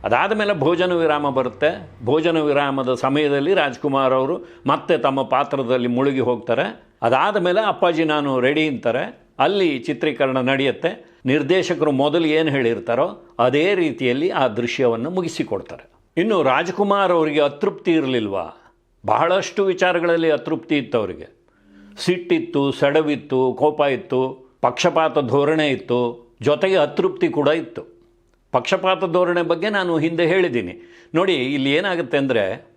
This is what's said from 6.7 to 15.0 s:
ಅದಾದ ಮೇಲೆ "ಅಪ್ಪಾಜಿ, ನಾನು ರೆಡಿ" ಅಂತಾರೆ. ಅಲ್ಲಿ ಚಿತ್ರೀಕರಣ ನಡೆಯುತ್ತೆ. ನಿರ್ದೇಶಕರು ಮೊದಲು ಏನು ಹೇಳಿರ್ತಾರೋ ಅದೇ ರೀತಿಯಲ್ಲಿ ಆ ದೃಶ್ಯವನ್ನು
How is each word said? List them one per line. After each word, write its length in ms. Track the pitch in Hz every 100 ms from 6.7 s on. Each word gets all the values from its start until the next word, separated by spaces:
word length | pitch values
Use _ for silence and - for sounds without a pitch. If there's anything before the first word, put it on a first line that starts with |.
| - - _
ಅದಾದ 360 | 117 131 180 208
ಮೇಲೆ 240 | 175 185
"ಅಪ್ಪಾಜಿ, 420 | 214 - 180 160
ನಾನು 360 | 160 151 143 131
ರೆಡಿ" 280 | 127 147 156
ಅಂತಾರೆ. 540 | 123 120 113 - - _ -
ಅಲ್ಲಿ 400 | 143 202 180 135
ಚಿತ್ರೀಕರಣ 640 | 117 143 156 120 139 131
ನಡೆಯುತ್ತೆ. 640 | 123 139 139 117 170 - - _ 127
ನಿರ್ದೇಶಕರು 680 | 143 139 185 180 160 151
ಮೊದಲು 340 | 135 143 160 160
ಏನು 260 | 156 160
ಹೇಳಿರ್ತಾರೋ 840 | 139 120 113 - 120 170 208 - -
ಅದೇ 360 | 123 139 175 196
ರೀತಿಯಲ್ಲಿ 540 | 160 113 131 127 170
ಆ 180 | 160 131
ದೃಶ್ಯವನ್ನು 600 | 107 120 - 123 117